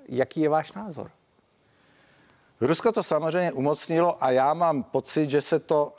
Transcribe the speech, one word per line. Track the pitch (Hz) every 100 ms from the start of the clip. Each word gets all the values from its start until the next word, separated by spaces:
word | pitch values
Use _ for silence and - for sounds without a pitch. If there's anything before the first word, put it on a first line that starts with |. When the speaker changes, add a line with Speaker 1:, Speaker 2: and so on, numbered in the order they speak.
| -
Speaker 1:
jaký | 123 127 165
je | 151
váš | 156 156
názor? | 196 214 131 - _ _ _ _ _ _ _ _ _ _ _ _ _ _ -
Speaker 2:
Rusko | 127 160 233
to | 220
samozřejmě | - 151 160 175 175
umocnilo | 131 143 151 - 165 175 170
a | 131
já | 127 139
mám | 160 165 143
pocit, | - 135 - 160 151
že | 143
se | - 160
to | - 151 143